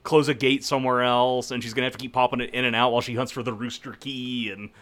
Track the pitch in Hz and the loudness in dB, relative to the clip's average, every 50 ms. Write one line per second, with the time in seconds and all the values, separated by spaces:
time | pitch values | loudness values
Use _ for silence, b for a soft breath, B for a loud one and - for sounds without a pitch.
0 | - - 160 151 139 147 135 104 131 131 139 131 - - 143 131 131 127 127 123 | -2 2 4 4 4 4 2 2 2 2 2 2 0 0 -2 0 2 2 2 2
1 | 123 123 123 123 123 127 127 123 120 - 131 123 117 113 110 127 127 127 - - | 4 4 4 4 4 4 2 0 -2 -4 -4 -6 -6 -4 -2 -2 -2 -2 -2 -6
2 | 131 120 - 127 127 - 127 120 120 - - 127 127 120 113 117 127 123 117 120 | -10 -2 2 2 2 4 2 0 -4 -4 -2 -2 0 2 2 4 4 4 2 2
3 | - 123 117 120 131 - - 127 113 123 110 107 123 117 - - - 131 107 - | 0 -2 -2 -4 -4 -4 -6 -6 -6 -6 -6 -6 -6 -8 -10 -10 -12 -14 -14 -12
4 | - 139 135 127 123 127 123 120 113 101 95 101 104 104 - - | -10 -10 -8 -8 -6 -6 -4 -4 -4 -6 -6 -10 -12 -16 -16 -10